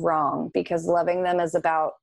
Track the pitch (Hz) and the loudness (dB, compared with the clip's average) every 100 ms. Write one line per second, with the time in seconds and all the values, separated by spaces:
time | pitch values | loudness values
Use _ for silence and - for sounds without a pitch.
0 | 165 156 151 160 156 185 175 170 170 170 | 0 2 0 -2 -2 -2 -2 -2 0 0
1 | 170 180 180 180 170 170 165 160 156 - | 2 0 0 0 0 0 0 0 -2 -4